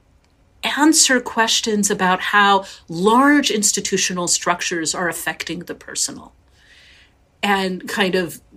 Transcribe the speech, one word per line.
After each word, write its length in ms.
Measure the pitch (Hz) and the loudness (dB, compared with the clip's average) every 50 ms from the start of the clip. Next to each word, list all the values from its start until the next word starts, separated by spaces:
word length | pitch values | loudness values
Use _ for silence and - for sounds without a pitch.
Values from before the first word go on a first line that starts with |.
| _ _ _ _ _ _ _ _ _ _ _ - - | _ _ _ _ _ _ _ _ _ _ _ -8 -6
answer 560 | 226 - 269 294 311 311 - - - 262 247 | -4 0 2 4 4 4 4 4 4 2 0
questions 720 | 247 - - 233 226 226 - - - 233 214 208 196 - | 0 -2 -2 0 0 0 0 -2 -2 0 0 0 0 0
about 300 | 208 196 190 180 185 185 | 0 0 2 0 0 0
how 420 | - - - 208 202 202 196 190 196 - - - _ - | -2 0 2 4 6 6 4 2 0 -2 -16 -20 _ -12
large 640 | 170 165 185 208 226 247 269 285 294 294 269 - | -6 0 2 4 4 6 6 6 4 4 2 2
institutional 800 | 208 220 208 - - 202 190 - 196 190 - - 185 180 175 165 | 0 0 0 0 0 -2 -4 -2 -2 -2 -2 -2 -2 -4 -2 -2
structures 680 | - - - 180 - - - - 185 170 160 143 - | -2 -2 0 -2 -2 -2 -2 -6 -4 -4 -4 -4 -4
are 140 | 160 185 170 | -4 -4 -4
affecting 500 | 160 - - 160 - - - - 165 175 170 | -4 -6 -6 -8 -8 -8 -8 -10 -10 -10 -10
the 100 | - - | -12 -14
personal. 580 | - - - - - - - - 151 - - _ _ _ _ _ _ _ _ - - - - - - _ _ _ _ _ _ _ - - | -14 -14 -12 -6 -6 -6 -6 -6 -12 -18 -20 _ _ _ _ _ _ _ _ -20 -20 -20 -20 -20 -20 _ _ _ _ _ _ _ -6 -2
And 460 | 202 202 196 190 190 185 175 - - | 0 0 0 0 -2 -4 -6 -8 -8
kind 260 | - - 202 185 180 | -2 -2 0 0 0
of, 240 | 185 180 156 - - _ _ _ | 0 -2 -2 -8 -12 _ _ _